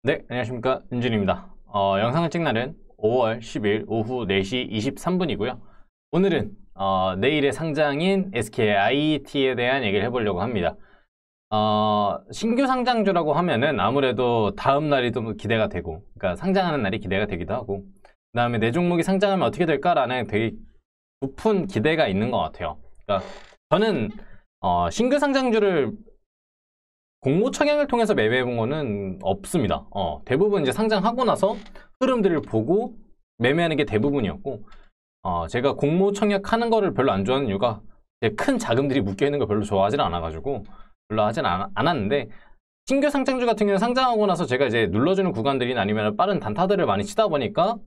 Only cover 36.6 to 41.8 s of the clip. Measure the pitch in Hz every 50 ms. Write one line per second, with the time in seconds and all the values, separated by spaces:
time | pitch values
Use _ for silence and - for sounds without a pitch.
36.6 | 233 233 220 220 202 170 - - - 135 98 98 98 101 131 139 143 113 95 98
37.6 | 123 120 110 107 - - - - _ _ _ _ - - 214 - - - 269 226
38.6 | - - 120 123 143 143 - 139 185 - 95 - 143 143 143 147 117 104 104 107
39.6 | 98 - 104 95 95 101 117 147 135 92 85 87 80 82 78 80 82 135 139 113
40.6 | - - - - - - - _ _ _ 107 110 107 107 - 165 139 98 87 92
41.6 | 98 98 95 101